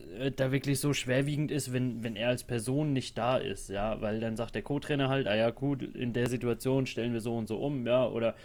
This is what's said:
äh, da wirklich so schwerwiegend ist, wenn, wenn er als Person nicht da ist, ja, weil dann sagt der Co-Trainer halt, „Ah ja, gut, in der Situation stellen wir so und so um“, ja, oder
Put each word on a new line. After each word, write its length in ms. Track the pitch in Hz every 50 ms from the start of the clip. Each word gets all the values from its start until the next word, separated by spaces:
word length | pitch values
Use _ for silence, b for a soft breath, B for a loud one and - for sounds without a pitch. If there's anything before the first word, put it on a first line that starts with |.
| - 80 90 107
äh, 140 | 131 139 131
da 180 | - 135 135
wirklich 300 | 135 139 - 143 139 131
so 140 | - 147 135
schwerwiegend 560 | - - 127 123 135 139 147 147 139 151 -
ist, 220 | 143 143 131 123 123
wenn, 280 | 127 127 127 113 117 110
wenn 140 | 120 113
er 120 | 95 113 123
als 140 | 123 - -
Person 480 | - 123 117 101 127 131 143 156 151 139
nicht 240 | 127 120 - - 113
da 180 | 110 123 131
ist, 320 | 123 - 98 98 - - -
ja, 320 | 95 101 104 110 107 107
weil 180 | 107 104 107 110
dann 160 | 113 113 113
sagt 180 | 110 117 110 -
der 80 | 113 -
Co-Trainer 460 | - 143 143 - - 151 139 135 131
halt, 160 | 135 135 131
„Ah 100 | - 104
ja, 140 | 110 113 120
gut, 320 | 120 - 135 143 139 123 -
in 300 | - - - 123 120 107
der 140 | 120 120 123
Situation 580 | 127 120 120 120 117 - - 131 131 135 131
stellen 260 | 123 - 117 113 120 120
wir 80 | 113
so 160 | 104 120 117
und 100 | 117 110 104
so 100 | 110 -
um“, 280 | 131 143 147 135 117
ja, 200 | 113 120 127 127 110
oder 260 | 101 113 113 113 - B B